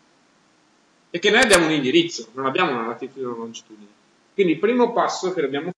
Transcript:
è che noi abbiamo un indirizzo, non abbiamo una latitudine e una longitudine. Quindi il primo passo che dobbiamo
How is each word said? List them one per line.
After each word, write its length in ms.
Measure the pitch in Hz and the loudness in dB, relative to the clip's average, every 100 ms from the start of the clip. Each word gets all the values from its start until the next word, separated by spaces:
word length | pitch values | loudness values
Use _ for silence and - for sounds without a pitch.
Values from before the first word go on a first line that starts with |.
| _ _ _ _ _ _ _ _ _ _ _ | _ _ _ _ _ _ _ _ _ _ _
è 100 | 175 | -2
che 120 | 208 | 2
noi 100 | 220 | 4
abbiamo 240 | 247 185 | 6 6
un 80 | 156 | 4
indirizzo, 560 | 156 127 165 165 - - | 0 2 2 2 -4 -14
non 120 | 131 | -6
abbiamo 280 | 135 143 175 | -4 0 -2
una 160 | 123 113 | -2 -4
latitudine 360 | 113 127 139 | -6 -10 -10
e 40 | 127 | -10
una 100 | 117 | -8
longitudine. 500 | 113 113 - 107 104 _ _ _ _ | -12 -14 -20 -20 -20 _ _ _ _
Quindi 180 | - 185 | -2 0
il 60 | 156 | 0
primo 340 | 202 247 233 | 0 2 2
passo 400 | 180 151 - 185 | 0 -2 -2 -6
che 80 | 175 | -4
dobbiamo 320 | 139 139 170 | -4 -4 -8